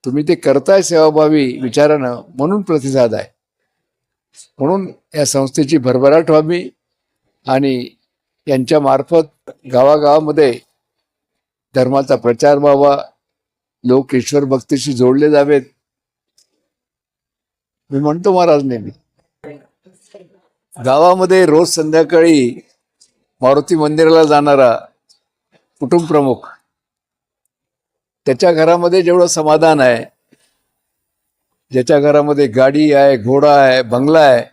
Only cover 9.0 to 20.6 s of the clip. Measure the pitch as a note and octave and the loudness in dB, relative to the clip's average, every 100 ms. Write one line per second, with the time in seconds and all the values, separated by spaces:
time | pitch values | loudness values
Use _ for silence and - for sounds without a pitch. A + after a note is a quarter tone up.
9 | C#3 E3+ D3+ _ - - C3 B2+ C3+ D3+ | 0 -2 -2 _ -20 -20 -4 0 2 2
10 | D3 D3+ D3+ D3+ C#3 A#2+ _ _ _ _ | 2 0 0 0 0 -2 _ _ _ _
11 | _ _ _ _ _ _ _ C3+ B2+ C#3 | _ _ _ _ _ _ _ -4 0 -2
12 | C#3 B2+ A#2+ A#2 C#3+ C#3+ D3 C#3 C#3+ C#3 | -2 -2 -2 0 2 2 2 2 2 0
13 | - _ _ _ _ _ _ _ B2 B2+ | -6 _ _ _ _ _ _ _ -2 -2
14 | C3+ C3 A2+ C#3+ C#3 C3 - C#3 C3 B2 | 0 -6 -2 -4 -2 -4 -4 -6 -4 0
15 | B2+ C3+ D3+ D3 C#3+ C#3+ B2+ _ _ _ | 0 2 2 0 2 -2 -4 _ _ _
16 | _ _ _ _ _ _ _ _ _ _ | _ _ _ _ _ _ _ _ _ _
17 | _ _ _ _ _ _ _ _ _ C#3 | _ _ _ _ _ _ _ _ _ -4
18 | D3 D#3+ G3+ F#3 E3+ D3 C3+ A#2+ G2+ - | -4 -2 -2 0 2 0 -2 -8 -12 -18
19 | _ _ _ _ D3 C#3+ _ _ F#3 _ | _ _ _ _ -20 -20 _ _ _ _
20 | _ G3+ F3+ _ _ _ | _ -20 _ _ _ _